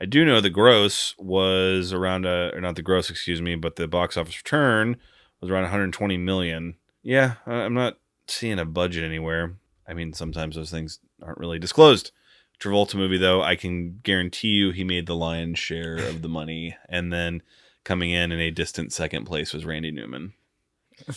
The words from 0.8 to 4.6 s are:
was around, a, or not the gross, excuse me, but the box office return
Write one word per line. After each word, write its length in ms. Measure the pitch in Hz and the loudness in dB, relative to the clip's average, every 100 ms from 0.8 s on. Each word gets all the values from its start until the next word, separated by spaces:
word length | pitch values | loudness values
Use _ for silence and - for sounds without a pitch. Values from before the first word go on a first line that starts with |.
| 101 - - - | 6 2 -4 -6
was 720 | 92 95 95 95 95 95 90 | -2 2 4 4 2 2 0
around, 320 | 92 92 92 92 | -2 0 0 0
a, 260 | 90 87 | 0 -2
or 80 | - | -4
not 140 | 90 85 | -6 -4
the 60 | |
gross, 280 | 85 92 - | 2 2 2
excuse 320 | 82 - 82 | -6 -4 -4
me, 140 | 85 85 | -2 -2
but 200 | 82 - | -4 -4
the 120 | 82 | -2
box 280 | 87 87 - | 0 0 -2
office 200 | 80 - | -6 -10
return 580 | - 151 | -2 2